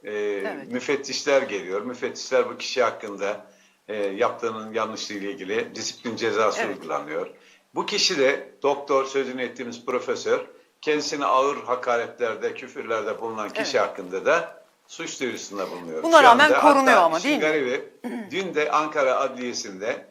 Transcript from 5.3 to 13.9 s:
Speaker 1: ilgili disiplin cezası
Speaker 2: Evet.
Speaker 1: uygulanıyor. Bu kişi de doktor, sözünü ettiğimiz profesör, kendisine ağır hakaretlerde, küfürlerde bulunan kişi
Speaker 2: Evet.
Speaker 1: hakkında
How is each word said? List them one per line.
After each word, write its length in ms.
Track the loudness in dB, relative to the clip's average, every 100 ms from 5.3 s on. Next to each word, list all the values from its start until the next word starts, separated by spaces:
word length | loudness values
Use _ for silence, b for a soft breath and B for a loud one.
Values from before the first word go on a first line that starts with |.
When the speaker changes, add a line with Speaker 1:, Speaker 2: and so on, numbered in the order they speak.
Speaker 1:
ilgili 440 | -8 -4 -4 -4
disiplin 420 | -8 -10 -8 -10 -4
cezası 460 | 0 2 0 0
Speaker 2:
Evet. 140 | -4 -6
Speaker 1:
uygulanıyor. 540 | -6 -6 -4 -6 -8 -12 b b b
Bu 120 | -6 -4
kişi 320 | 0 0 4
de 300 | 2 2 -6 -2
doktor, 420 | 0 0 0 0
sözünü 380 | 2 -2 -4 -4
ettiğimiz 420 | -8 -8 -12 -10 -4
profesör, 540 | -4 -2 -4 0 -2 -2 b b _
kendisine 440 | -2 -2 -2 -2
ağır 320 | 2 4 2 -2
hakaretlerde, 1000 | -4 -4 0 0 -2 -4 -4 -2 -6
küfürlerde 640 | -6 -12 -12 -4 -4 -2 -4
bulunan 280 | -6 -6 -6
kişi 260 | -4 0 0
Speaker 2:
Evet. 100 |
Speaker 1:
hakkında 380 | 0